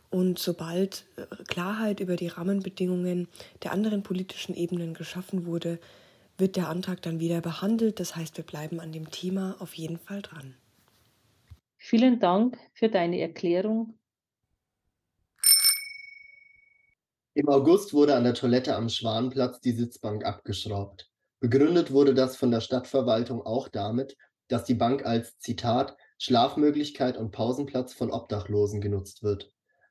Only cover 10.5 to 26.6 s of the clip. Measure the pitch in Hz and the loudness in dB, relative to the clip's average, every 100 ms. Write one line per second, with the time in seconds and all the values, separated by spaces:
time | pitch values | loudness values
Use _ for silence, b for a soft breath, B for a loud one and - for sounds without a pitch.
10.5 | 127 _ _ _ _ _ _ _ _ _ | -20 _ _ _ _ _ _ _ _ _
11.5 | - _ _ - 226 254 240 180 185 240 | -20 _ _ 0 4 6 6 4 4 2
12.5 | - - - 220 196 170 180 165 - 180 | -2 -14 -2 0 2 0 0 -4 -4 0
13.5 | 175 208 220 226 - _ _ _ _ _ | 0 0 -2 -4 -10 _ _ _ _ _
14.5 | _ _ _ _ _ _ _ _ _ - | _ _ _ _ _ _ _ _ _ 4
15.5 | - - - 1077 1077 1077 1047 1077 1077 1077 | 4 4 0 -6 -18 -20 -20 -20 -20 _
16.5 | 1077 _ _ _ _ _ _ _ 147 143 | _ _ _ _ _ _ _ _ -2 4
17.5 | 139 135 190 - 147 147 135 123 117 127 | 6 8 6 4 4 6 6 4 2 4
18.5 | 123 127 98 113 - 117 110 127 127 127 | 2 2 0 0 -2 -2 -2 -2 0 -2
19.5 | - 127 117 120 - 110 107 104 98 - | -2 -2 -2 -4 -6 -8 -4 -6 -6 -8
20.5 | 101 104 101 101 - - _ _ _ 123 | -8 -6 -6 -8 -12 -20 _ _ _ 2
21.5 | 131 151 175 160 135 139 127 131 - 123 | 6 6 6 4 6 6 6 2 2 2
22.5 | 117 - 127 - 135 123 113 120 117 110 | 2 0 -4 0 0 2 2 0 -6 -4
23.5 | 120 135 107 101 117 135 - b _ _ | -4 -4 -6 -4 -2 -4 -10 b _ _
24.5 | 120 - 117 117 139 113 117 - - - | -4 0 0 2 0 0 -2 -2 -12 -10
25.5 | 117 120 120 135 b b b - 123 135 | -4 0 0 0 b b b 2 4 4
26.5 | - | 4